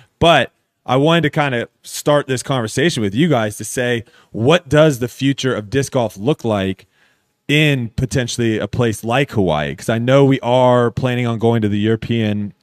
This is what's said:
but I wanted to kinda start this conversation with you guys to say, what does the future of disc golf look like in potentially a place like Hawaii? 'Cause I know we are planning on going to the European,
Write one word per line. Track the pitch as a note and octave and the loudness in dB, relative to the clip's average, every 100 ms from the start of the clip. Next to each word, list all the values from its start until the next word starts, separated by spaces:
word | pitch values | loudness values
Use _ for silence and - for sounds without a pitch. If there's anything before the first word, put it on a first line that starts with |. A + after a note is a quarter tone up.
| _ - | _ -2
but | E3 D#3 A#2 _ _ _ - | 2 4 2 _ _ _ -2
I | C3 | 2
wanted | D3 E3+ | 2 2
to | D3+ | 0
kinda | D#3 C#3+ B2 A2+ _ | 0 -2 -2 -6 _
start | - - - D3 C3+ | -16 -6 0 0 0
this | B2+ | -4
conversation | - C3+ A2 - D#3+ C3+ | -2 -4 -2 0 0 0
with | G#2+ | -2
you | G2+ E3+ | 0 2
guys | C3 G#2+ - | 2 -2 -6
to | |
say, | G#2+ - B2 A#2+ - _ _ | -10 -4 -2 -2 -6 _ _
what | - A#2 F3 C3 | -4 2 2 2
does | D3 D#3+ B2+ | 4 4 2
the | A#2+ | -6
future | - C3+ C3+ C3 | -2 -2 0 -2
of | A2 G#2 | -4 -4
disc | C3+ C3+ | -4 -2
golf | C3 A2+ F#2+ | -2 -2 -2
look | G#2+ D#3 | -4 -2
like | A#2 G#2 F#2+ F#2 _ _ _ _ _ _ - | 0 0 -2 -4 _ _ _ _ _ _ -2
in | D3 D3+ C#3 A#2 | 0 2 0 -4
potentially | - C3+ C#3 A#2+ - A#2 A2 | -4 -4 -2 -4 -2 -2 -2
a | G2+ | -4
place | - A#2+ G#2+ | -2 -2 -2
like | A2 A#2+ C#3+ | -2 -2 -2
Hawaii? | A#2 F#2 D2+ D2 D2 | 0 0 0 -4 -6
'Cause | - | -4
I | A2+ | -2
know | A#2+ C#3 C3+ | 2 4 4
we | C3+ | 2
are | A#2 B2+ B2+ B2 A#2+ | 2 2 4 4 2
planning | - C3 B2 A#2+ | -2 -4 -2 -2
on | A2+ | 0
going | A#2 A#2 | 0 2
to | G#2+ | 0
the | G#2 | 0
European, | G#2+ A2+ - A#2 A2 G#2 G2+ - | 0 -2 -2 -2 -2 -2 -6 -10